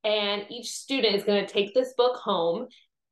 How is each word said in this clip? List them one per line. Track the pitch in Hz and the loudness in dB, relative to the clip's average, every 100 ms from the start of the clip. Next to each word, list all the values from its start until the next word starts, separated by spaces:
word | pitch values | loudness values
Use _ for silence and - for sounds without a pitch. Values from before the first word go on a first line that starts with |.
and | 214 214 202 202 - | -2 0 0 -4 -6
each | 240 - | -12 -10
student | - - 269 226 202 | -12 -4 0 2 2
is | |
gonna | 208 202 185 | 2 0 2
take | 208 202 | -2 2
this | 254 254 - | 0 0 2
book | 247 - | 2 2
home | 220 185 170 214 - - _ _ _ | -2 0 0 -2 -6 -14 _ _ _